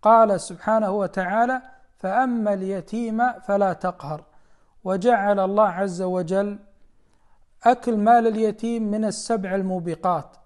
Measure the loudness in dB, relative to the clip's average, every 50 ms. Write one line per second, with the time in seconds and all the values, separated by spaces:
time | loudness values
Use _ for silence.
0 | 6 6 6 6 6 4 2 -2 -4 -8 -14 -8 -2 0 0 0 0 0 -2 -2
1 | -4 -4 -4 -6 -4 -2 0 0 0 0 -2 -6 -6 -14 -20 _ -20 _ _ _
2 | -6 -2 0 0 0 0 0 -2 -2 -2 -2 -2 -4 -6 -6 -6 -8 -8 -6 -6
3 | -4 -4 -2 0 0 -2 -2 -6 -4 -2 0 2 2 0 0 -2 -6 -6 -6 -6
4 | -10 -10 -10 -12 -12 _ _ -20 _ _ -20 _ _ _ _ _ _ -4 -4 0
5 | 2 2 2 4 2 2 2 2 0 0 2 2 2 2 2 -2 -4 -4 -4 -4
6 | -4 -4 -2 -4 -2 -2 -2 -2 -2 -2 -6 -12 -16 _ _ _ -20 _ _ _
7 | _ _ _ _ _ _ _ _ _ _ _ _ 2 2 2 4 0 -2 0 2
8 | 4 6 6 6 6 2 0 0 -2 -2 -2 -4 -6 -4 -4 -4 -4 -4 -2 -2
9 | -2 -4 -4 -6 -4 -4 -4 -2 -2 -2 -2 -2 -2 -2 -4 -4 -4 -6 -8 -4
10 | -2 -2 -2 -2 -4 -10 _ _ -20